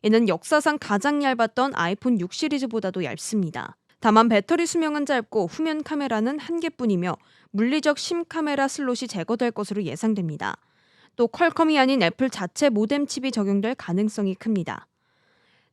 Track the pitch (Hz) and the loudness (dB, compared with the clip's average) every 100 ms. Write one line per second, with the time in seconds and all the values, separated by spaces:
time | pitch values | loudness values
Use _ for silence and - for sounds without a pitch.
0 | 214 226 226 165 - 302 302 294 - 202 | 2 4 4 0 2 2 2 -2 0 0
1 | 277 294 277 240 226 - 269 - 170 208 | 2 0 0 0 0 0 -2 0 -2 -2
2 | 254 226 180 - 311 285 254 226 190 185 | 0 0 -2 -4 -2 -2 -2 -4 -4 -4
3 | 147 - - 220 170 123 - - _ _ | -6 -6 -4 -2 -2 -4 -10 -14 _ _
4 | 226 214 226 208 196 339 339 339 311 294 | 4 6 6 4 2 0 0 0 0 -2
5 | 285 262 220 220 175 - 320 311 302 302 | 0 -2 -2 -2 -2 -2 -2 -2 -4 -4
6 | 269 220 226 294 294 339 330 - 240 185 | -2 0 0 -2 -4 -4 -4 -2 0 0
7 | 180 - _ _ _ 202 233 302 302 285 | -2 -6 _ _ _ -2 0 2 0 0
8 | - 349 339 330 302 277 277 - 269 247 | -2 -4 -4 -4 -2 0 -2 -2 -4 -4
9 | 247 190 165 233 240 214 202 202 170 147 | -4 -6 -4 -2 -2 -2 -6 -4 -4 -2
10 | 220 202 165 147 101 - _ _ _ _ | 0 0 -2 -4 -6 -8 _ _ _ _
11 | _ - 233 - 339 - 320 302 262 269 | _ -2 0 2 2 4 4 4 4 4
12 | 170 - 262 - 180 - 294 208 220 285 | 2 2 -2 -2 -8 0 2 2 0 0
13 | 285 269 262 226 202 202 220 - - 180 | -2 -4 -4 -2 0 0 0 -4 -2 0
14 | 214 220 196 185 226 208 156 - - _ | 0 -2 -4 -4 -2 -2 -2 -8 -12 _
15 | _ _ _ _ _ _ _ | _ _ _ _ _ _ _